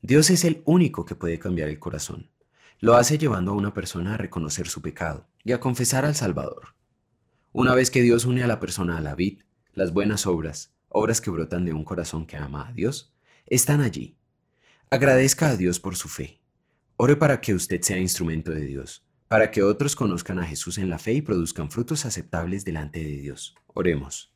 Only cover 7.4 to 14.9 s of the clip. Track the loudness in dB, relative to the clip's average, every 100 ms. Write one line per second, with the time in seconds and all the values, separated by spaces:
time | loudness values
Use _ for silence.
7.4 | _ 0 4 4 4 6 6 6 4 0
8.4 | 0 -2 -4 -2 -2 -2 -4 -2 -2 -2
9.4 | _ _ _ -4 0 2 0 0 0 -2
10.4 | -2 -10 -16 _ _ 0 2 0 -2 -4
11.4 | -4 -2 -2 -4 -6 -6 -6 -8 -8 -10
12.4 | -10 -10 -10 -4 -4 -4 -14 _ _ _
13.4 | -2 0 2 2 2 -2 -12 _ _ _
14.4 | _ _ _ _ _